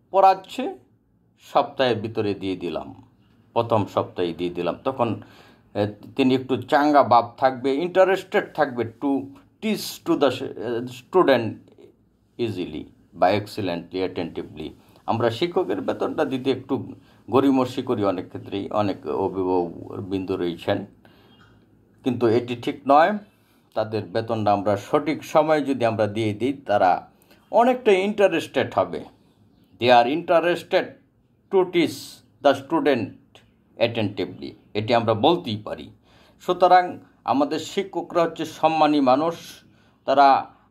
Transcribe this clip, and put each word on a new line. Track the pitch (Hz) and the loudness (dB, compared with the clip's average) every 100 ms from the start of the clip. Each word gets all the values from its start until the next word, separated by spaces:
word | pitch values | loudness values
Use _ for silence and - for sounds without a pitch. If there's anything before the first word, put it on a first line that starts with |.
| _ | _
পড়াচ্ছে | 190 190 190 - - 311 381 _ _ _ _ _ _ | 4 4 4 -2 -8 -8 -10 _ _ _ _ _ _
সপ্তাহের | - 147 135 - 127 107 | -4 -2 0 0 0 0
ভিতরে | 110 113 101 | -4 -4 -4
দিয়ে | 95 95 90 | -4 -6 -6
দিলাম, | 85 76 - - - _ _ _ _ | -6 -8 -10 -18 -20 _ _ _ _
প্রথম | 117 113 110 95 | -2 0 0 0
সপ্তাহে | 104 107 - 87 | -2 -4 -4 -6
দিয়ে | 82 90 | -4 -6
দিলাম, | 87 85 82 | -4 -4 -4
তখন, | 131 135 117 104 - - - _ _ | -6 -4 -4 -4 -12 -20 -20 _ _
এ, | 104 101 - - - | -4 -4 -6 -10 0
তিনি | 127 131 | 2 2
একটু | 131 123 | -2 -6
চাঙ্গা | - 147 147 147 | 0 0 4 4
ভাব | 113 120 117 - | 6 4 2 0
থাকবে, | 131 123 135 135 | -2 0 -4 -2
ইন্টারেস্টেড | 175 180 185 190 - 202 - | 0 2 4 2 -2 -4 -2
থাকবে | - 139 120 113 - | -2 -2 -2 -6 -4
to | 143 139 - - _ _ | -2 -2 -4 -16 _ _
teach | 220 196 - - - | -4 -4 -6 -8 -2
to | 147 | 2
the, | 135 120 - | 2 0 -8
এ, | - 110 117 | -8 -6 -6
student | 127 - - 185 143 123 113 - - _ - _ _ _ _ - | -8 -14 -2 2 6 4 2 -8 -16 _ -20 _ _ _ _ -6
easily | 117 90 78 76 - _ _ | -6 -4 -8 -8 -14 _ _
বা | 85 90 | 0 2
excellently, | 104 107 - 95 85 - 92 90 | 2 -4 -6 -6 -6 -6 -6 -6
attentively। | 92 82 85 78 78 76 - _ _ - | -6 -8 -8 -12 -12 -14 -16 _ _ -6
আমরা | 110 117 | 0 0
শিক্ষকের | 113 175 190 - - | 0 -2 -2 -2 -4
বেতনটা | - - 196 147 135 | -4 -4 -4 -2 -4
দিতে | 127 135 | -4 -4
একটু | 127 - 123 107 - _ _ - | -4 -4 -6 -8 -16 _ _ -2
গড়িমসি | 135 139 131 127 - | 2 4 2 0 -4
করি | - 110 98 | -4 -2 0
অনেক | 92 87 | -2 -8
ক্ষেত্রেই, | - - 98 - | -14 -10 -8 -4
অনেক | 104 101 - 76 | -2 -2 -4 -6
অভিভাবকবৃন্দ | 73 95 92 92 92 85 - - - 92 95 92 | -4 -2 -2 0 0 -2 -6 -14 -12 -6 -6 -4
রয়েছেন, | 92 90 85 - 101 101 _ - _ _ _ _ _ _ _ _ _ | -4 -4 -4 -4 -4 -4 _ -20 _ _ _ _ _ _ _ _ _
কিন্তু | 131 113 117 | -6 0 2
এটি | 120 120 120 | 2 -2 -8
ঠিক | 147 - 131 | -8 -4 4
নয়। | 143 175 208 - _ _ _ _ | 4 4 0 -8 _ _ _ _
তাদের | - 110 110 | -6 -4 -4
বেতনটা | 87 113 113 110 104 | -4 -4 -4 -2 2
আমরা | 101 101 98 | 2 2 -2
সঠিক | - 151 147 120 | 0 -2 0 -6
সময়ে | - 160 156 151 | 0 2 4 2
যদি | 135 127 113 | 0 0 0
আমরা | 107 104 | 0 -2
দিয়ে | 104 110 | 0 -4
দিই, | 98 123 | -2 -4
তারা | 139 - 101 92 - - _ _ _ - | -4 -2 2 4 2 -4 _ _ _ -2
অনেকটা | 208 247 247 226 | 2 4 2 4
ইন্টারেস্টেড | 185 202 202 190 165 - 135 113 - | 2 2 2 2 2 -2 -2 0 0
হবে। | 90 78 - _ _ _ _ _ _ - | 0 -2 -12 _ _ _ _ _ _ 0
They | 120 | 6
are | 123 120 | 6 6
interested | 160 170 170 170 170 - 180 - - _ _ _ _ - | 0 2 2 2 -2 0 0 -2 -10 _ _ _ _ -2
to | 190 180 | 0 2
teach | 175 135 - - - _ _ | 2 0 -2 -16 -20 _ _
the | 139 | 2
student | 131 - 165 143 123 95 - _ - _ _ _ - | 2 0 0 2 0 -2 -10 _ -20 _ _ _ -4
attentively, | 117 113 104 104 90 - 69 - _ | -2 0 -4 -4 -6 -8 -16 -16 _
এটি | 107 110 | -6 0
আমরা | 117 110 | 0 2
বলতেই | 104 143 170 120 107 | 2 2 2 -2 -8
পারি। | - - 71 _ _ _ _ _ | -8 -12 -14 _ _ _ _ _
সুতরাং | - 180 185 180 180 - - _ | -4 2 6 6 4 -6 -18 _
আমাদের | - 131 147 151 | -2 0 0 -4
শিক্ষকরা | - 202 190 175 170 170 | -6 -6 -6 -8 -4 0
হচ্ছে | 165 165 147 | 0 -2 -10
সম্মানী | - 160 160 151 147 | -2 0 2 2 4
মানুষ, | 131 135 165 - - - _ _ _ _ - | 4 2 0 -4 -14 -20 _ _ _ _ 0
তারা | 131 139 123 - _ _ | 6 6 6 0 _ _